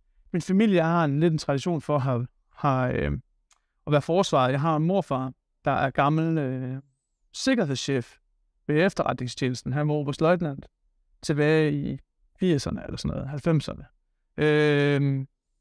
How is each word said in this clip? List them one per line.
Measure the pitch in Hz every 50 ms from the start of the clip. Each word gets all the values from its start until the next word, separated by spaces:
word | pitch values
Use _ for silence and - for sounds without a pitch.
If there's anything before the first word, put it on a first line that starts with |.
| _ _ _ _ _ _
min | - 170
familie | - - 185 196 226 214 190 170
har | 160 165 170 175 160
en, | 147 139 147
lidt | 165 175
en | 156 151
tradition | - - 139 135 - 180 170 147
for | - - 147
at | 139
have, | 123 139 127 117 127 - _ _ _ _
har, | _ - - 143 131 131 127 127
øhm, | 127 - - 71 - 127 - _ _ _ _ _ _ _ _ _ _ _ -
at | -
være | 151 143
forsvaret. | - - 165 190 185 - - 139 127 127
Jeg | 135 139
har | 147 165 160
en | 151 160
morfar, | 170 190 196 165 - 135 131 131 131 - _ _ _ _ _ -
der | 147
er | 135 - 135 131
gammel, | - - 139 147 156 160 160 165 160 160
øh, | 143 127 131 127 131 127 131 135 - _ _ _ _ _ _ _ _ _ -
sikkerhedschef | - - 262 269 233 185 139 135 - - - 139 127 117 - - _ _ _ _ _ _ _ _ _ _
ved | - 151 151 180
efterretningstjenesten. | 196 - - - - 127 - 127 123 - - 139 127 127 - - 127
Han | 127 143 147 151
var | 151
oberstløjtnant | 151 143 143 139 - 160 160 180 170 180 147 139 - - - _ _ _ _ _ _ _ _ _ _
tilbage | - - 151 143 147 151 156 156 156 147
i | 147 143 139 139 139 135 - _ _ _ _ _ _ -
firserne | 185 185 160 135 - - - - -
eller | - -
sådan | - - - -
noget, | - - 135
halvfemserne. | 151 139 - 170 160 147 - - - - - - _ _ _ _ _ _ _ _ -
Øhm, | - 147 151 151 151 151 151 147 143 143 143 143 139 143 139 135 135 135 - _ _ _ _ _ _